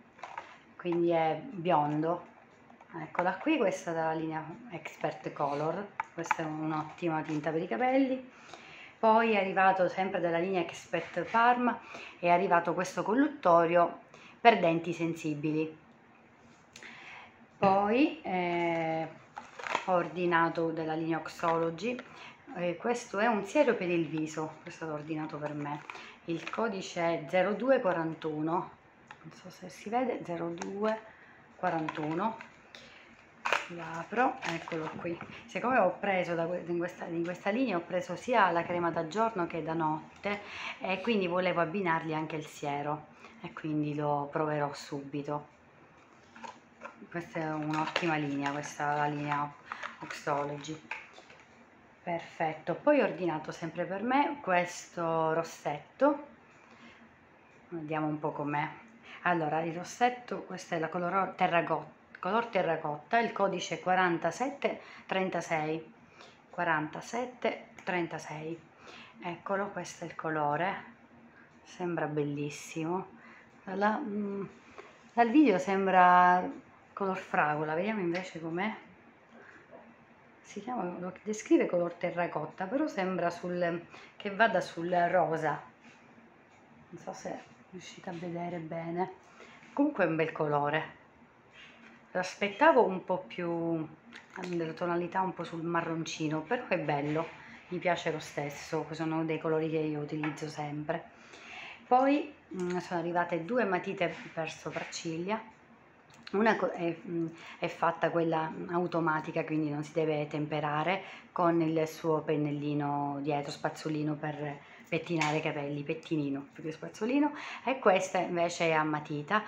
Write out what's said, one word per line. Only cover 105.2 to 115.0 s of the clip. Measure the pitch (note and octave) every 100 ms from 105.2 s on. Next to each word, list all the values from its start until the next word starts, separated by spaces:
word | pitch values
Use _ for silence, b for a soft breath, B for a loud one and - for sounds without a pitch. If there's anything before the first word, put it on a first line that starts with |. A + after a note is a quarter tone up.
| F3+ A3 - - - - - - - - -
Una | F#3+ A3+ G3
co-, | F3+
è, | - E3+ E3 -
mm, | E3+ E3 - B B
è | E3+
fatta | - E3+ E3+ D#3+
quella | E3+ E3 D#3+ D#3+ - F3+
automatica, | F3 F3+ E3 D#3+ D#3 D#3 D#3+
quindi | D#3+ D#3 D3+
non | D3
si | D3+
deve | E3+ D#3 D3+ D3
temperare, | D3+ D3+ D#3 D3 D3+ D#3 F#3+ B B B
con | - F3 E3+
il | D#3+ D#3+ D#3
suo | - E3 D#3
pennellino | D3 D#3 D3 D3 D3 D3 C#3+ C#3+ C#3+ C#3+
dietro, | C#3+ C#3+ C#3+
spazzolino | D3 D#3 - D#3+ D3+ D3+ D3
per | D3+ D3 D3 C#3+ B B B
pettinare | D#3+